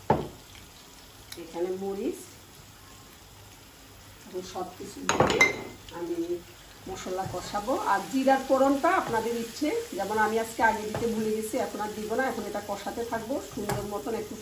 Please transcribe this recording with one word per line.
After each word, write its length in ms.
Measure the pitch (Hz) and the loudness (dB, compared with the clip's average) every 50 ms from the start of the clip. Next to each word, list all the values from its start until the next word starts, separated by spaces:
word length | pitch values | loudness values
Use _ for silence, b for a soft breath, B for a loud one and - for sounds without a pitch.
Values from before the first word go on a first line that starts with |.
| - - - - - - - - - - - - - - - - - - - - - - - - - - - 170 | 2 2 2 2 2 -4 -12 -14 -18 -18 -18 -18 -18 -18 -20 -20 -20 -20 -20 -20 -20 -20 -20 -20 -18 -16 -14 -14
এখানে 260 | 165 165 - 170 180 185 185 190 | -12 -10 -4 -2 -2 -2 -2 -4
মরিচ, 380 | 196 196 190 196 233 330 - - - - - - - - - - - - - - - - - - - - - - - - - - - - - - - - - - - - - - - - - - - | -4 -4 -4 -2 -2 -2 -4 -4 -10 -16 -18 -20 -20 -20 -20 -20 -20 -20 -20 -20 -20 -20 -20 -20 -20 -20 -20 -20 -20 -20 -20 -20 -20 -20 -20 -20 -20 -20 -20 -20 -20 -20 -20 -20 -20 -20 -20 -18 -16
এখন 180 | 190 185 185 180 - | -10 -8 -8 -8 -8
সব 140 | - 370 185 - - - | -8 -8 -8 -8 -8 -10
কিছু 200 | 196 196 - 285 277 - | -12 -12 -10 -4 -2 0
দিয়ে 320 | - - - - 440 - - - - - - - - - - - - 175 | 4 4 4 4 6 6 4 4 4 -2 -8 -10 -12 -14 -16 -12 -10 -8
আমি 200 | 175 170 175 165 165 175 175 175 - - - - - - - - - 180 | -4 -4 -2 -2 -2 -2 -2 -4 -6 -12 -18 -20 -20 -20 -20 -16 -12 -10
মশলা 360 | 185 185 - 196 185 185 185 - - | -10 -8 -6 -4 -4 -4 -4 -4 -4
কষাবো। 400 | 175 - - - 208 202 240 302 - - - | -6 -6 -4 -4 -2 0 0 0 0 2 2
আর 80 | 202 196 196 - | 2 2 2 0
জিরার 320 | 262 262 262 269 269 269 - - | 0 4 6 6 6 6 6 4
ফোড়নটা 420 | 269 262 269 277 285 277 - 339 381 359 | 6 6 8 6 6 6 6 6 6 6
আপনাদের 340 | - - - 226 - 233 233 233 226 | 4 2 0 0 2 0 0 -2 -2
ইচ্ছে, 240 | - - - 294 311 453 466 466 - - | -4 -2 -2 0 0 0 0 -2 -4 -4
যেমন 200 | - 190 190 214 220 214 | -4 -2 0 4 4 4
আমি 100 | 214 220 226 226 | 4 4 2 0
আজকে 160 | - - - 233 220 | 0 2 4 4 4
আগে 120 | 208 208 214 214 | 4 4 -2 -4
দিতে 180 | 214 220 240 220 208 | -2 -2 0 0 0
ভুলে 160 | 220 220 220 214 | 0 0 0 0
গেছি, 180 | 220 220 - - 247 202 | 0 -2 -2 -2 -2 -2
এখন 120 | - - 208 208 | -2 -2 -4 -4
আর 60 | 208 202 214 | -4 -4 -6
দিব 120 | 208 - 220 247 | -4 -2 0 0
না, 60 | 262 247 | 2 0
এখন 140 | 226 220 202 202 | 0 -2 -6 -4
এটা 120 | - 208 - - | -6 -6 -4 -4
কষাতে 320 | 202 196 - 208 - 233 233 - | -6 -6 -6 -6 -4 -4 -4 -2
থাকবো। 240 | 233 220 214 220 277 392 - - | -2 -4 -2 -2 -4 -4 -4 -6
সুন্দর 320 | - 233 202 202 202 208 208 208 208 | -6 -6 -4 -2 -2 -2 -4 -4 -6
মতন 180 | 208 - 233 220 214 | -6 -4 -4 -4 -4
একটু 120 | - - 226 - | -4 -8 -8 -6